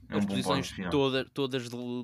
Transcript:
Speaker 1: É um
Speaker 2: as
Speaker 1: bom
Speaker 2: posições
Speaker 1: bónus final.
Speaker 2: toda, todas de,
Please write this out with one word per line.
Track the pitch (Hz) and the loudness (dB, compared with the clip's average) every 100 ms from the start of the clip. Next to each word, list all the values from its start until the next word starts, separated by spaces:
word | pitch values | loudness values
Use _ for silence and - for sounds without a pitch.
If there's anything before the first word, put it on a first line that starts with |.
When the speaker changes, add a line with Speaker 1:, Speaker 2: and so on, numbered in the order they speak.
| - | -4
Speaker 1:
É | |
um | 104 | 0
Speaker 2:
as | 101 | 2
Speaker 1:
bom | |
Speaker 2:
posições | 101 - 90 90 | 0 2 0 -2
Speaker 1:
bónus | |
final. | - 90 | -4 0
Speaker 2:
toda, | 143 135 131 - | 4 4 2 -2
todas | - 135 131 120 | -2 -2 -2 -4
de, | 120 123 123 | -6 -4 -6